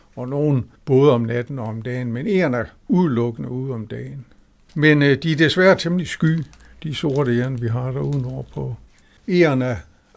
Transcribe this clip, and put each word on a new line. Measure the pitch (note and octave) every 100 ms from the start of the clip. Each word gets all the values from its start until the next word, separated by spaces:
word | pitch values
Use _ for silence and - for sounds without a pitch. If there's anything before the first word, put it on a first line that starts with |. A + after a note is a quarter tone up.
| _ -
Og | B2
nogen | C#3+ D3 C3 - _
både | - C3 C#3+
om | A#2+
natten | A2+ A#2+ A#2+ C#3
og | A2
om | A2+
dagen, | A#2+ B2+ B2
men | A#2 G3
egern | F#3+ D#3
er | B2 G#2+ - -
udelukkende | F#3 F3 A#2 A#2+ A2+ B2+
ude | B2+ C3+
om | A#2 G#2+
dagen. | A#2+ C3 C#3 - _ _ _ _
Men, | D3+ D3+ D3
øh, | C#3+ C#3
de | D#3+
er | D#3
desværre | D#3 F#3 F#3 F#3+
temmelig | E3+ F3+ D3+
sky, | - D#3+ E3 - - - -
de | D#3
sorte | B2+ D#3 C3+ B2+
egern, | A#2+ C3 A#2+
vi | A#2
har | B2 B2+
derude | C3 C#3+ C#3+
nordpå. | B2+ C3 B2+ D3 C3 A#2 - _ _ _ -
Egern | F3+ D#3+ C3
er | B2+ G#2 - _ _